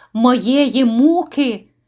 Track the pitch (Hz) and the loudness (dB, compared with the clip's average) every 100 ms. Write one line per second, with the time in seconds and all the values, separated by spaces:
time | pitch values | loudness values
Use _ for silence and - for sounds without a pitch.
0 | _ 214 233 247 196 269 285 220 254 226 | _ 0 0 0 0 0 0 0 0 2
1 | 285 339 339 - 269 202 - _ | 2 2 -4 -4 -4 -4 -12 _